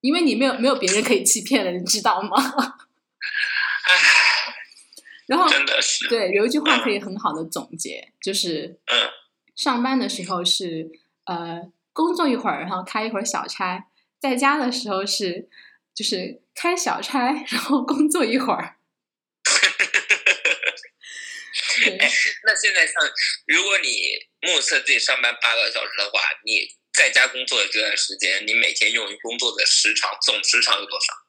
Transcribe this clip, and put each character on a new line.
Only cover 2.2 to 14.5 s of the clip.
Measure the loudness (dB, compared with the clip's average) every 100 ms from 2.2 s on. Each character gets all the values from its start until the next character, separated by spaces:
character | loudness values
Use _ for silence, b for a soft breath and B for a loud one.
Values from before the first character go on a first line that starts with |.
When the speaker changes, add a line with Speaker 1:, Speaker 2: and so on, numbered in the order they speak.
Speaker 1:
吗？ | 2
<laughs> | 0 0 -2 -4 -8 -20 _ _ _ B B B B B B 2
Speaker 2:
唉。 | 4 6 6 4 2 -2 -10 -20 -20 _ B B B -2
Speaker 1:
然 | 2
后， | 4
Speaker 2:
真 | 4 2
的 | 0
是。 | 0 -2 0
Speaker 1:
对， | 0 2
有 | 2 2
一 |
句 | 0
话 | 2 0
可 | 0
以 | -4
很 | -4 -6
好 | -6
的 | -4
总 | -6 -8 -10 -10
结， | -10 -10
Speaker 2:
嗯。 | -14 _
Speaker 1:
就 | -6
是 | -4 -2 -4 -6 -14 -2
Speaker 2:
嗯。 | 0 0 -6 _ _ _ -4
Speaker 1:
上 | -2 0
班 | 0 0
的 | -2
时 | -6 -4
候 | -2
是， | 0 -2 -2 -6 -8 B B B
呃， | -8 -8 -6 -10 -12 _ _
工 | -2 0
作 | 2 0
一 | 0
会 | 0
儿， | -4
然 | -4
后 | -6
开 | -4 -4
一 | -4
会 | -4
儿 |
小 | -2 -4
差， | -6 -4 -4 -4 -10 _ _ _
在 | -2 2
家 | 2